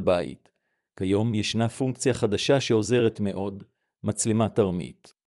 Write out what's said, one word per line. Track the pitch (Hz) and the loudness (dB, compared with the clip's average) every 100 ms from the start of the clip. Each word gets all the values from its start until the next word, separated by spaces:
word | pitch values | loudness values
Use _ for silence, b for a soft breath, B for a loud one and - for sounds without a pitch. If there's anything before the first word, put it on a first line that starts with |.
בית, | 95 87 67 - _ _ _ _ _ - | 4 0 0 -10 _ _ _ _ _ -6
כיום | 92 98 113 | 0 2 2
ישנה | 107 101 110 117 | 0 -2 0 -2
פונקציה | - 131 123 135 | 0 -4 0 0
חדשה | 117 110 104 - 139 | 2 0 0 2 2
שעוזרת | - 113 101 123 113 107 | 2 0 2 2 2 0
מאוד, | 101 90 98 98 - _ _ _ | -4 -4 -8 -10 -16 _ _ _
מצלמה | 107 104 117 110 107 | -6 -2 0 2 2
תרמית. | - 101 90 62 - - _ | 2 2 0 -8 -14 -20 _